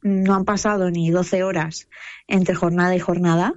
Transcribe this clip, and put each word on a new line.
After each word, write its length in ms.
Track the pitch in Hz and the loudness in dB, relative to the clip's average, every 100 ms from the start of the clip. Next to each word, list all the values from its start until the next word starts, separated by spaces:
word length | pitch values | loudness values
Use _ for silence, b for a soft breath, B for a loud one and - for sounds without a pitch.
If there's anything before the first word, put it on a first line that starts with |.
no 320 | 202 190 190 | -2 0 2
han 100 | 190 | 2
pasado 460 | 196 202 214 208 180 | 0 -2 0 0 0
ni 200 | 170 165 | 0 2
doce 340 | 175 175 185 | 0 0 -2
horas 440 | 190 175 160 - - B B B - | 0 -2 -4 -8 -18 B B B -2
entre 280 | 190 180 | 0 2
jornada 400 | 185 170 175 180 | 0 0 2 2
y 40 | 180 | 0
jornada. 560 | 180 175 175 165 202 | 0 0 2 2 0